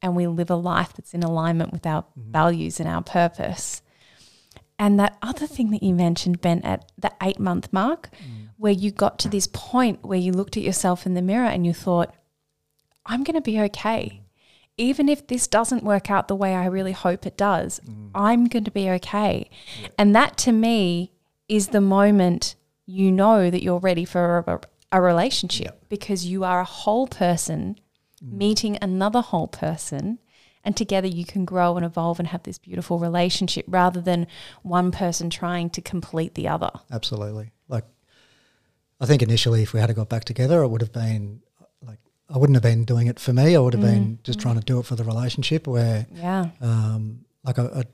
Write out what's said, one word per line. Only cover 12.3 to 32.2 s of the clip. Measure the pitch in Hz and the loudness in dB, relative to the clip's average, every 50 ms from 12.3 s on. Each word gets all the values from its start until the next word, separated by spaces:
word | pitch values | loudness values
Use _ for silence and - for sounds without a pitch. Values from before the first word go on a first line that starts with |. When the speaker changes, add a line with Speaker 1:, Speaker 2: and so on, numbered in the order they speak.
| _ _ _ _ _ _ _ _ _ _ _ _ _ _ - | _ _ _ _ _ _ _ _ _ _ _ _ _ _ -10
Speaker 1:
"I'm | - 226 254 277 | -6 -4 -4 -2
gonna | 330 320 320 | -2 -2 -2
be | - 233 220 214 | 0 0 0 2
okay. | 208 208 208 - - 214 226 - - - - - - _ _ _ _ _ _ _ _ _ _ | 0 0 -2 -4 -4 -2 -2 -2 -4 -8 -12 -16 -20 _ _ _ _ _ _ _ _ _ _
Even | - 233 254 277 302 285 285 | -2 0 0 2 2 2 2
if | 294 285 - | 2 0 -2
this | - 247 247 - | -6 -4 -4 -2
doesn't | - - 220 233 - 254 220 214 | 2 2 2 2 2 0 0 2
work | 208 202 190 - - | 2 2 2 2 0
out | 202 190 - | 0 0 0
the | - 202 | 0 -2
way | 196 202 190 185 | 0 0 0 0
I | 185 180 | 0 0
really | 185 185 190 190 190 | 0 -2 -2 -2 -4
hope | 190 - - 180 175 - - | -4 -2 -2 -2 -2 -2 -4
it | 185 - | -8 -4
does, | - 202 202 185 165 - - - - - | 0 0 2 2 0 0 -4 -8 -12 -14
Speaker 2:
Mm. | 117 107 107 107 101 98 | -16 -16 -16 -14 -8 -4
Speaker 1:
I'm | 196 202 220 240 240 240 | 0 2 4 4 4 4
gonna | 233 - 233 208 214 | 2 2 -2 -4 -4
be | - 202 190 185 | -4 -2 0 0
okay." | 185 180 - - - 208 214 196 - - - _ - - - - - - | 0 -2 -2 -4 -2 0 0 0 0 -2 -4 _ -16 -20 -20 -18 -16 -16
Speaker 2:
Yeah. | - - - | -16 -6 0
Speaker 1:
And | - 208 208 208 | 4 6 6 8
that, | 233 285 - - - | 6 6 4 0 -2
to | - 254 | 0 2
me, | 226 220 226 233 233 220 190 175 175 170 180 - _ _ _ _ _ _ _ - | 2 4 4 2 2 2 2 0 0 -2 -4 -6 _ _ _ _ _ _ _ 0
is | 214 214 196 - | 0 0 0 2
the | 233 202 | 2 4
moment | 196 196 190 196 202 208 208 196 180 180 175 - - - - _ _ _ _ _ _ | 4 4 6 6 6 6 6 6 6 4 2 0 -2 -8 -8 _ _ _ _ _ _
you | - 185 190 196 190 | -8 -2 2 4 4
know | 185 190 196 220 226 208 180 175 | 4 6 6 6 6 6 4 4
that | 180 185 - | 2 0 0
you're | 180 180 175 | 0 -2 0
ready | 185 190 175 170 180 | 2 0 0 0 -2
for | - - 180 175 175 175 175 165 | -2 0 0 2 2 2 0 0
a, | - - - - - _ _ _ - 190 | -2 -4 -6 -8 -14 _ _ _ 0 2
a | 190 | 4
relationship, | 180 180 170 165 202 269 - - - 175 - - - - - _ | 4 6 4 4 2 2 0 -2 -4 -4 -4 -6 -6 -8 -12 _
Speaker 2:
Yeah. | _ - | _ -10
Speaker 1:
because | 208 202 - - 196 180 175 | -10 -8 -6 -4 -4 -4 -4
you | 175 185 190 185 | -4 -4 -2 0
are | 185 180 180 | 0 0 0
a | 185 | -2
whole | - - - - 208 214 247 269 | -4 -8 -6 -2 0 0 0 0
person | 262 - - 190 175 175 165 - - - - - 95 208 - _ _ _ _ _ _ _ - 156 | -2 -2 0 2 2 2 2 0 -4 -4 -4 -6 -6 -8 -10 _ _ _ _ _ _ _ -18 -14
Speaker 2:
Mm. | 123 196 | -10 -6
Speaker 1:
meeting | 196 202 214 214 208 - 208 208 - | 0 0 0 2 2 0 -2 -4 -2
another | 208 185 185 190 196 208 214 240 | -2 -2 -2 0 0 0 0 0
whole | 233 - - 165 160 | 0 0 -2 -4 -4
person, | - - - - 160 165 - - - 151 139 - 202 233 - _ _ _ _ _ _ _ _ - | -4 -6 -6 -6 -6 -4 -6 -8 -8 -8 -6 -6 -6 -6 -8 _ _ _ _ _ _ _ _ -6
and | 208 202 | -6 -4
together | - 220 202 202 190 190 | -4 -2 -2 -2 -2 -2
you | 190 170 170 175 | -2 -4 -6 -8
can | - - 196 180 | -6 -4 -6 -4
grow | 175 185 185 175 175 170 | -2 0 0 2 2 2
and | 180 170 | 0 -2
evolve | 170 - 175 165 170 165 | -4 -4 -2 -2 -2 -2
and | 175 | -4